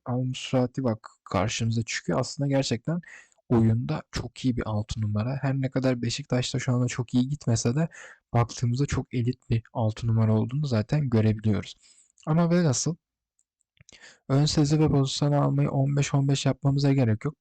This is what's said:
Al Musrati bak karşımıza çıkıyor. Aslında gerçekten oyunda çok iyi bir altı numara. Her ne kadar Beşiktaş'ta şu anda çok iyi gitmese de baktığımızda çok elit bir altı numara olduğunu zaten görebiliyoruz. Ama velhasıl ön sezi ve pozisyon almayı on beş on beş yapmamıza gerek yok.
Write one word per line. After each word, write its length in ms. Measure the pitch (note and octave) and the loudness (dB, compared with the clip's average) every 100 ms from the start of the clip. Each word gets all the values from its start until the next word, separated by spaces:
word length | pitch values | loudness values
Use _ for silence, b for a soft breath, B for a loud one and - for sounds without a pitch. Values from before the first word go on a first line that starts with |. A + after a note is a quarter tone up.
| - | -4
Al 160 | B2 | -4
Musrati 640 | B2+ B2+ - C3 B2 - | -2 -6 -2 0 0 -2
bak 260 | C3 A2 - _ | -2 -2 -8 _
karşımıza 600 | - F#2+ G#2 - A2+ A2+ | -6 -2 -2 -2 -2 -2
çıkıyor. 360 | A2+ - - C3 | -2 -6 -4 -2
Aslında 300 | B2+ - C#3+ | -2 -4 -2
gerçekten 520 | C#3 C3+ A#2 - E3+ B B B B - | 0 0 -4 -4 -6 B B B B 0
oyunda 540 | A#2 A2+ A2+ C3+ D#3 - | 4 4 2 0 -6 -8
çok 340 | - A2+ - C3 | -10 -10 -4 -2
iyi 120 | A#2 | -2
bir 60 | A2 | -2
altı 360 | G#2+ G#2+ - | -4 -4 -4
numara. 360 | G#2+ G#2 A#2+ C#3 | -4 -2 -2 -2
Her 200 | C#3 C3+ | -2 -2
ne 80 | C3 | -2
kadar 320 | C3+ C3 B2 | -2 0 0
Beşiktaş'ta 580 | A#2+ A#2 C#3 B2+ - B2+ | -2 -6 -4 -4 -2 -4
şu 140 | - | -2
anda 140 | B2 B2 | 0 0
çok 260 | - A#2+ | -4 -2
iyi 160 | B2+ C3 | 0 -2
gitmese 460 | D3 - A#2 A#2+ C#3 | -2 -2 0 0 0
de 140 | E3 B B B _ | -2 B B B _
baktığımızda 520 | A#2 A#2 - A#2+ A#2+ C#3+ | -2 -2 -2 -2 0 -2
çok 280 | - B2+ | -2 -4
elit 360 | B2+ A#2 - - | -4 -2 -4 -2
bir 140 | A#2 - | -4 -4
altı 340 | - A2 - A2+ | -2 -2 -2 0
numara 260 | A2+ A2 | 2 4
olduğunu 340 | A2 A2 C3+ D3 | 2 0 -2 -2
zaten 420 | A2+ G#2 D3+ C#3 | -2 0 0 2
görebiliyoruz. 640 | A2+ A2 G#2+ G#2+ G2 F#2 - b b b _ - | 2 4 2 0 0 -2 -16 b b b _ -2
Ama 240 | D#3 E3+ | 2 2
velhasıl 460 | F3 E3 B2 - E3+ _ _ _ _ _ _ _ _ _ B B B - | 2 2 0 -2 -6 _ _ _ _ _ _ _ _ _ B B B -2
ön 160 | C3+ D3 | 2 2
sezi 340 | - C#3+ D3+ | 2 4 4
ve 100 | D3+ | 4
pozisyon 420 | C#3+ C3+ - D3 | 4 2 0 0
almayı 400 | C#3+ C#3+ C#3 C#3+ | 2 2 2 0
on 240 | C#3+ C#3 C#3+ | 2 0 0
beş 180 | C#3 | 0
on 140 | C#3+ C#3 | 0 2
beş 180 | C#3 E3+ | 2 0
yapmamıza 480 | E3 C#3 C#3 C#3 | 0 0 2 2
gerek 320 | C#3 A#2+ A2 C#3+ | 4 2 0 -2
yok. 100 | - | -6